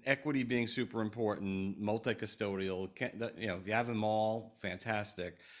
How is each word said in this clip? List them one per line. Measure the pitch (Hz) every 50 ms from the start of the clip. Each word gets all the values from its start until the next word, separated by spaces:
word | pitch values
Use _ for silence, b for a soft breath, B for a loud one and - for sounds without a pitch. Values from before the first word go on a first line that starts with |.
| -
equity | 131 139 135 - 151 143 135 123
being | 117 127 120 117 110
super | - 131 120 - - 113
important, | 110 107 107 120 113 104 104 - 98 98 95 95 95 98 95 -
multi-custodial, | 104 104 107 113 - 127 107 - 107 101 - - 107 101 98 95 95 95 92 92 95 95 -
can't, | - 131 - - 101
that, | 117 113 - 82
you | 104 107
know, | 90 92
if | 92
you | 101 110
have | 117 120 120
them | 117 110 107
all, | 107 107 107 107 110 110 117 113 - - -
fantastic. | - 95 90 90 - 117 110 104 104 - - - 90 90 85 - b b b b